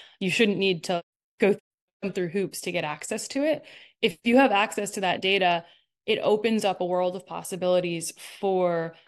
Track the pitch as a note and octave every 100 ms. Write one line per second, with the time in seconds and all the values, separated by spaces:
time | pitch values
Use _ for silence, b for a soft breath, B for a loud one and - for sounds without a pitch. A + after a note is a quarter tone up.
0 | B - F#3+ D#3+ A3+ F#3 G3 F3 - F3
1 | - _ _ - G3+ G3+ _ _ _ _
2 | G3+ F#3 F3 F#3+ F#3 - - F3 D3+ D3
3 | - G#3+ - C4+ D4+ B3 B B B _
4 | A3+ F3 A#3 A#3+ C4+ G3 G#3+ - G3+ G#3
5 | F#3 E3+ F#3 G3 F#3 E3+ b b _ _
6 | - A3 - G#3+ A3+ A3 G3 F3+ F3+ F3+
7 | F3+ F#3 - E3+ E3 F#3 F3+ F3+ F3 E3+
8 | E3+ - - - G3+ F#3 F3+ E3+ E3 b